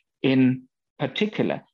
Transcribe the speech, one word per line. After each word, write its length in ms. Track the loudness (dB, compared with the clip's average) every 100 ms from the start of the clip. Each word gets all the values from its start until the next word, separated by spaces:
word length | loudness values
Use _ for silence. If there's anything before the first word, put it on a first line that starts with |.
| _ _
in 400 | 0 4 4 2 -6 _ _ -8
particular. 640 | -8 -2 -4 -2 -4 -4 -10